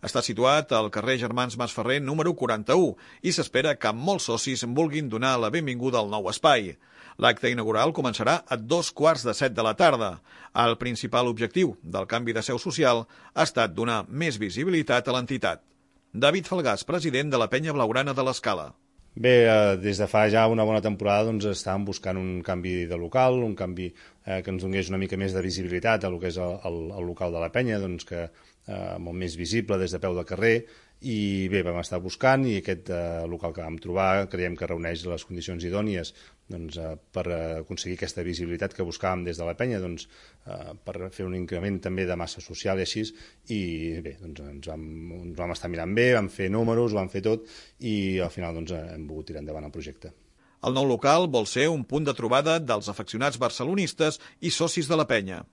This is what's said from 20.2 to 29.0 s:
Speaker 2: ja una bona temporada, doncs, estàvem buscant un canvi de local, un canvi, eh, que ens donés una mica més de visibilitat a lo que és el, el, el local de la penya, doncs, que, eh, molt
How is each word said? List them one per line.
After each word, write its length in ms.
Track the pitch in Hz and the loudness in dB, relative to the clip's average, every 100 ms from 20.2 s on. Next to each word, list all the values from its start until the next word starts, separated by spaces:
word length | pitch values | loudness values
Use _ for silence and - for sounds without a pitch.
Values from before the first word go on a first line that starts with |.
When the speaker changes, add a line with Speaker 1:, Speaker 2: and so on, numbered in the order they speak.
| 107 | 6
Speaker 2:
ja 140 | 110 113 | 8 6
una 160 | 113 | 6
bona 160 | 107 110 | 4 4
temporada, 460 | 107 101 104 101 110 | 2 0 2 4 4
doncs, 180 | 110 104 | 0 -2
estàvem 340 | 95 - 95 | -2 -2 -2
buscant 320 | 101 95 95 95 | -2 -4 -4 -4
un 140 | 92 90 85 | -2 -4 -4
canvi 400 | 90 90 90 85 | -4 -2 -2 -2
de 80 | 85 | -4
local, 460 | 85 131 127 127 | -2 4 4 4
un 80 | 117 | 0
canvi, 360 | 98 92 87 90 - - _ | -4 -6 -6 -8 -10 -20 _
eh, 160 | - 95 | -6 -4
que 100 | 92 | -2
ens 80 | 92 | -4
donés 240 | 95 95 90 | -2 -2 0
una 120 | 95 | -2
mica 160 | 95 95 | -2 -2
més 140 | 98 92 | -2 -2
de 60 | |
visibilitat 600 | 92 87 90 90 113 110 | -2 -4 -4 -2 2 2
a 40 | 95 | 0
lo 100 | 90 | -4
que 120 | 92 | -4
és 60 | 87 | -2
el, 160 | 90 90 | -4 -4
el, 140 | 95 85 80 98 | -6 -6 -8 -6
el 80 | 87 | -6
local 260 | 85 90 85 | -4 -4 -2
de 60 | |
la 60 | 85 | -2
penya, 240 | 117 127 107 | 0 0 -2
doncs, 260 | 95 87 - | -4 -6 -8
que, 140 | 87 82 _ _ _ - | -8 -8 _ _ _ -12
eh, 300 | 95 92 | -8 -8
molt 200 | 90 | -8